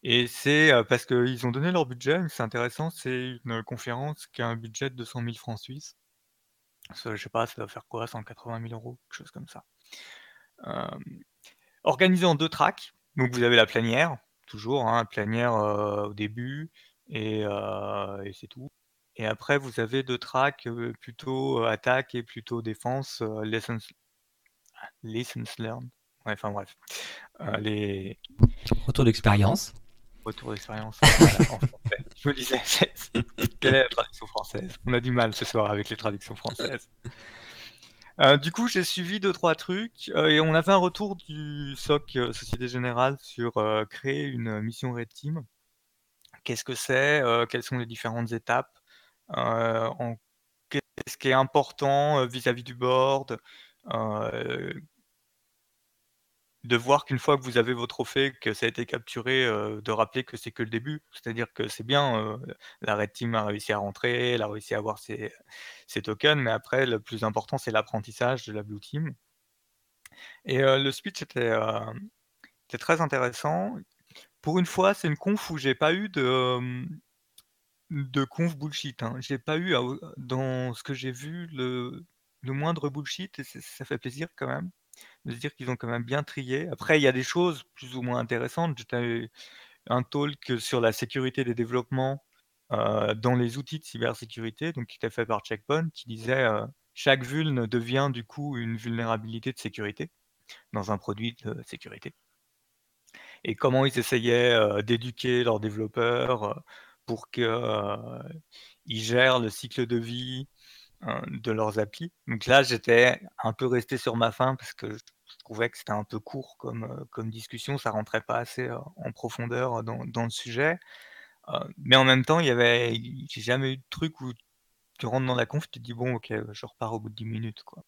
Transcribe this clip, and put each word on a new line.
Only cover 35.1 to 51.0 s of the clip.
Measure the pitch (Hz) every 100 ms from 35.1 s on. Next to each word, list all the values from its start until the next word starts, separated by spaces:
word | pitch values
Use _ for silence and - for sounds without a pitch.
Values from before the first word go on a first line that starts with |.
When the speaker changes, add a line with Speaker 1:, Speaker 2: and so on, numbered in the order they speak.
Speaker 1:
mal | 123 113
ce | 104 110
soir | 117 104
avec | 104 104
les | 110
traductions | 113 98 - 107
françaises. | - 147 - 127 - _ 120 - - - - - - - - _ - -
Euh, | 139 143
du | 147
coup, | 165 233
j'ai | 185
suivi | 175 - 175 202
deux, | 190
trois | 180 175 160
trucs, | - 185 226 _ -
euh, | 156 156
et | 151
on | 160
avait | 160 170
un | 196
retour | 180 - 202 185
du | - 151 151 147 139 135
soc, | - 147 143 131
euh, | 120
Société | 110 113 120 123
Générale, | 123 123 120 131 139
sur, | - - 120 113
euh, | 107 107 107
créer | - 135 139 143
une | 123 113 107
mission | 110 113 131
Red | 120 117
Team. | - 147 160 117 _ _ _ _ _ _ _ _ -
Qu'est-ce | - 123
que | - 127
c'est ? | - 131 139 147
Euh, | 123 117 117
quelles | 123
sont | - 127
les | 117
différentes | 113 120 117 113
étapes ? | 113 - 120 - _ _ _ _ _ _ -
Euh, | 120 113 117 113 113 -
en... | 120 113 _ _ _ _ _
Qu'est-ce | 143 _ -